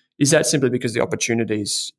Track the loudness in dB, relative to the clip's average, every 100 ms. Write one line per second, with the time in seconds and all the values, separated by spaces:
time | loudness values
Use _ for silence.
0 | _ 0 2 4 2 2 2 0 -2 -2
1 | -2 -2 -2 -2 0 -2 -2 -6 -6